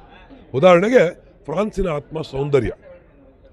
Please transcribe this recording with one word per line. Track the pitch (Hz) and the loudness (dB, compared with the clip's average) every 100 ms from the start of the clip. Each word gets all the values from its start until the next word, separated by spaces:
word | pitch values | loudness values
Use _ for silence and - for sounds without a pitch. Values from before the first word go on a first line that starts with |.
| - - - - - | -20 -20 -20 -20 -10
ಉದಾಹರಣೆಗೆ, | 127 180 175 208 247 170 170 _ _ | 2 4 4 4 2 2 -2 _ _
ಫ್ರಾನ್ಸಿನ | - 160 220 - 185 | -10 -6 -6 -6 -6
ಆತ್ಮ | 147 - 160 | -8 -10 -12
ಸೌಂದರ್ಯ, | 143 135 143 139 101 - - - _ _ _ _ _ | -10 -8 -2 0 0 -8 -18 -20 _ _ _ _ _